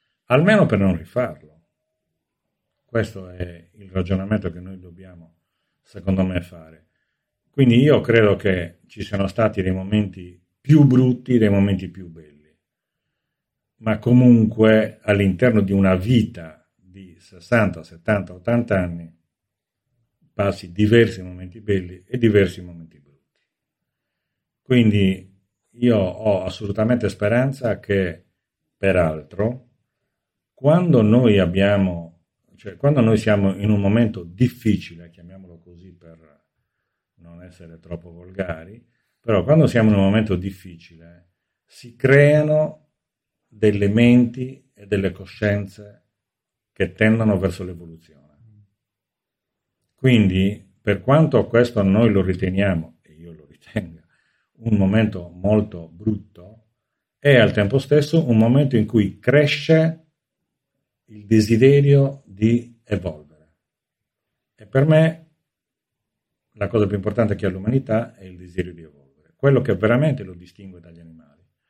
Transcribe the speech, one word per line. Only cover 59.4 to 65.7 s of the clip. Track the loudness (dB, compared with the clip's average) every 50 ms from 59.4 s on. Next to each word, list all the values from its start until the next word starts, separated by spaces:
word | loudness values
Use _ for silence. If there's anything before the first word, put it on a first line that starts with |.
| 2 0 -2 -4 -2 0 2 2 2 0 -4 -8 _ _ _ _ _ _ _ _ _ _ _ _ _ _ _ _ _ _ _ _ _
il | _ -20 -14 -4
desiderio | 0 2 2 2 2 2 4 4 6 6 4 4 4 4 4 2 0 -4 -10 _ -20
di | -8 0 0 2 2 0 -2 -6 -20 _ _
evolvere. | -8 -8 -6 -6 -8 -12 -12 -20 _ _ _ _ _ _ _ _ _ _ _ _ _ _ _ _ _ _ _ _ _ _ _ _ _ _
E | _ -14 -4
per | 0 0 2
me | 4 4 4 4 2 0 -6 -16 _ _ _ _ _ _ _ _ _